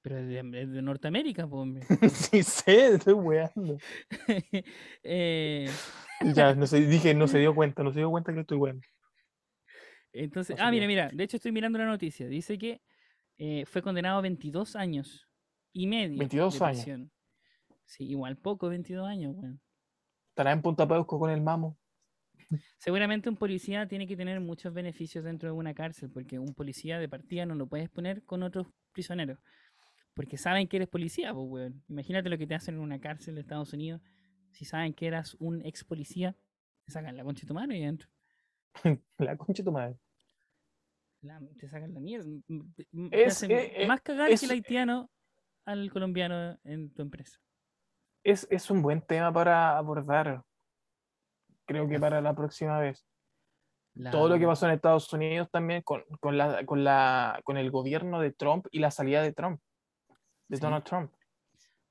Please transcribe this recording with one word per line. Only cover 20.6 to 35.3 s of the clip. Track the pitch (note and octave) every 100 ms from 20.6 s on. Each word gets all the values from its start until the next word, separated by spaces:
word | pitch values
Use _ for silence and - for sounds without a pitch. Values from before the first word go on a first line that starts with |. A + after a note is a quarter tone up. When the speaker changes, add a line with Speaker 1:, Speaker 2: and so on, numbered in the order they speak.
Speaker 2:
Punta | E3 D#3+ D3+
Peuco | E3 E3 D#3
con | D#3+
el | D#3
mamo? | D3+ E3 D#3+ D#3 _ _ _ _ _ _ _ D3+ _ _
Speaker 1:
Seguramente | - F#3+ G#3 G#3+ G#3
un | G#3+
policía | G#3 F#3 - G3+ G#3
tiene | G3+ F#3+
que | F#3+
tener | F#3 F#3+
muchos | F3 E3 F3+
beneficios | E3+ F3+ E3 D#3+ E3+
dentro | D#3+ E3 E3
de |
una | D#3+ E3
cárcel, | D3+ D#3+ D#3+ C3+
porque | C3 B2+ C3
un | C3+
policía | C#3 C#3+ C3 D3+ E3
de | D#3+
partida | E3+ - F3
no | F3
lo | D#3+ C3
puedes | D3+ E3
poner | - F3 G3
con | _ F3+
otros | F3+ F#3 F3+ _ _
prisioneros, | - E3+ F3+ D3 C3 _ _ _ _ _ _ _
porque | - C#3+ C#3
saben | F3 F#3+ F#3+
que | G3
eres | F#3
policía, | F3 E3+ - F4
pues, | C3 C3
weón. | C3 B2+ C#3 _
Imagínate | C#3+ C#3 F#3 F3+
lo | E3
que | D3+
te |
hacen | D#3+ - D#3+
en |
una | D3+ C#3
cárcel | D3+ D3+ -
de | D#3
Estados | C#3+ D#3 D3
Unidos. | D3 D#3 E3 _ _ _ _ _
Si | _
saben | C#3+ D#3+ E3
que | D3+ E3
eras | E3 D#3+